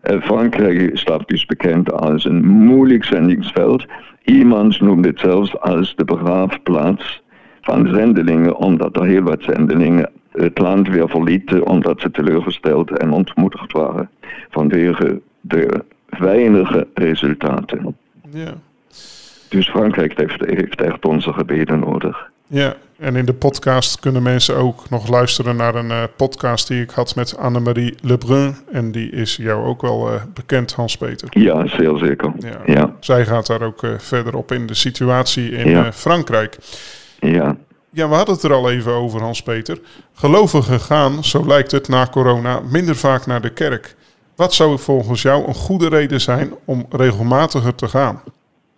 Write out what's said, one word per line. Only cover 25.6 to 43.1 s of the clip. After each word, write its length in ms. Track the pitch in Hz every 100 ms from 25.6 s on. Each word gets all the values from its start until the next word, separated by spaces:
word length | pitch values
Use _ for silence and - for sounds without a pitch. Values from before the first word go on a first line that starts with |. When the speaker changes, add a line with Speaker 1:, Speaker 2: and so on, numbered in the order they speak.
| 117 117
Speaker 2:
een, 160 | 117
eh, 120 | 117 117 -
podcast 500 | 135 - 127 117 -
die 140 | 123
ik 80 | 117
had 260 | - 123 -
met 220 | 120 -
Annemarie 580 | 127 120 120 120 120 -
Lebrun. 520 | 131 123 117 135 139 139 -
En 200 | 190 113
die 180 | 110 113
is 240 | - 110 -
jou 300 | 110 107 113
ook 160 | 123
wel, 260 | 123 117 117
eh, 140 | 110 107
bekend, 400 | - - 131 120
Hans-Peter. 540 | - 113 - - - -
Speaker 1:
Ja, 380 | - 98 80 85
zeer 300 | - 78 76
zeker. 340 | 76 71 76 -
Speaker 2:
Ja. 220 | - - -
Speaker 1:
Ja. 300 | 71 76 -
Speaker 2:
Zij 260 | - 123 110
gaat 220 | 117 110
daar 140 | 113
ook, 220 | 113 110
eh, 60 | 117 110
verder 380 | - 123 117 127
op 160 | 110
in, 140 | 127 117
de 80 |
situatie 800 | 110 131 123 123 123 123 - 117
in, 180 | 120 120
Speaker 1:
Ja. 160 | - -
Speaker 2:
eh, 60 |
Frankrijk. 680 | - 151 170 143 110 107 - - - - - - _
Speaker 1:
Ja. 360 | - 85 - - _ _ _
Speaker 2:
Ja, 200 | 156 156
we 60 | 156
hadden 200 | 208 185
het 80 |
er 100 | 156
al 160 | 139 123
even 200 | 123 117
over, 280 | 120 120 110
Hans-Peter. 560 | 113 113 - 113 113 165 - - _
Gelovigen 640 | _ 143 185 208 151 113 127
gaan, 440 | - 151 139 143
zo 220 | 151 - 147
lijkt 260 | 143 135
het, 160 | 135 135
na 200 | 127 127
corona 480 | 131 123 120 120 123 127
minder 240 | 151 175 139
vaak 300 | -